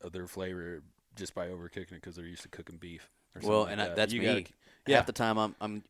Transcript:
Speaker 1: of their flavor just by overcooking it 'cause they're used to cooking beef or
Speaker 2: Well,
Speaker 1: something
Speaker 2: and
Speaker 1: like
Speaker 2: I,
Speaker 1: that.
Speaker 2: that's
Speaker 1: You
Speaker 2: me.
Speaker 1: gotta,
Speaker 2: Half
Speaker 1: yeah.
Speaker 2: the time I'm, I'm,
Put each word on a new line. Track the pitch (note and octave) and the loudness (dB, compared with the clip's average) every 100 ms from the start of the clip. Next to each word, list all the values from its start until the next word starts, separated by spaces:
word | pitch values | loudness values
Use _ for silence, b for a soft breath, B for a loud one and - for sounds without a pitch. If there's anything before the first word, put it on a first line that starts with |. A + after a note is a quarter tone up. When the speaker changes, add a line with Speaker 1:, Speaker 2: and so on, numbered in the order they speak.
Speaker 1:
of | F2 | -10
their | F2+ F2+ | -8 -8
flavor | F#2+ F#2 F2+ E2+ E2 C#2+ _ _ G#2 | -6 -6 -6 -8 -10 -14 _ _ -12
just | F#2 - | -8 -6
by | F2 | -6
overcooking | F2+ E2+ - F2 | -8 -10 -10 -10
it | E2+ | -12
'cause | F#2 E2+ | -14 -12
they're | E2+ | -12
used | F2 | -12
to | - | -14
cooking | - E2 E2 | -16 -16 -16
beef | F2 E2+ - _ _ - | -14 -16 -18 _ _ -6
or | |
Speaker 2:
Well, | G#2 G#2+ | 4 4
Speaker 1:
something | G#2 | 4
Speaker 2:
and | G#2 | 0
Speaker 1:
like | F#2+ | 0
Speaker 2:
I, | |
Speaker 1:
that. | F2 | 2
Speaker 2:
that's | G#2+ | 2
Speaker 1:
You | A2+ | 4
Speaker 2:
me. | A2 | 2
Speaker 1:
gotta, | G#2 | 2
Speaker 2:
Half | F2 - b b - | -2 -14 b b 6
Speaker 1:
yeah. | C3+ | 6
Speaker 2:
the | A#2 | 6
time | A#2 A2+ A2 | 2 4 4
I'm, | G#2+ - | 2 0
I'm, | G#2+ G#2 | -6 -6